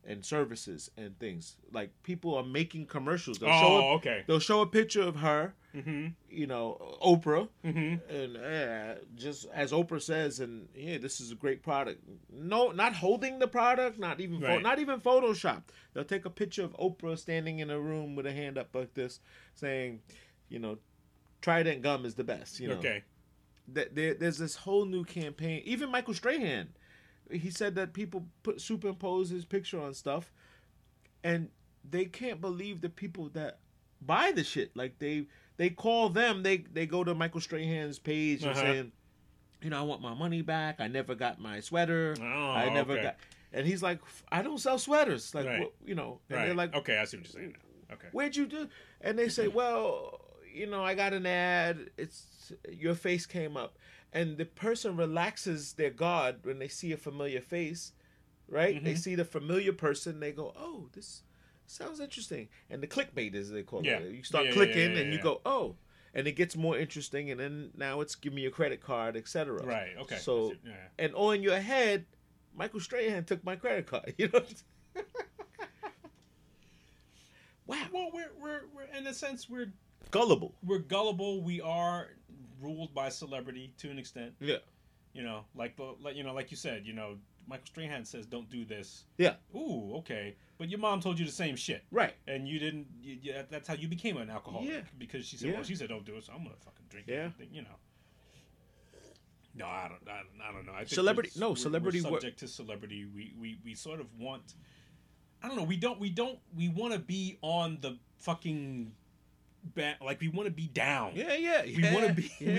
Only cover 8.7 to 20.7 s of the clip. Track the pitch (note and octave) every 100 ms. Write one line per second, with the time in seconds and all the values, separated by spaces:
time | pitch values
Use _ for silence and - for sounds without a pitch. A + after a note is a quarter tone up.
8.7 | A2+ G#2+ G2+ - A#2 C#3 C#3+ - D3+ C#3
9.7 | D#3 E3+ D#3+ - D#3 D3+ B2 B2 A2+ F#2+
10.7 | C3 D3+ D#3 C3 - A#2+ A2+ C3+ C3+ -
11.7 | C#3 C3 D#2+ - G2 - B2+ E3 G#3+ B3
12.7 | E3+ A#3 F#3 F3+ A3+ C4 C4 B3+ B3 A#3+
13.7 | B3+ B3+ A3 F3+ D#3 F3+ E3 C3+ - A3
14.7 | C4+ C#4+ B3+ B3 B3+ A#3+ F#3+ D#3 G2 -
15.7 | - - C#3 C#3+ G3 F#3 - G#3 - F3
16.7 | - F#3 F3 E3+ E3 - E3 D#3+ D#3+ D3+
17.7 | D3 D3 D#3 D3+ C#3 C#3 C#3 C#3+ C3+ A#2+
18.7 | B2+ B2+ - B2 - - - - - C#3+
19.7 | C3+ B2+ A2+ - - - _ _ A#2+ A2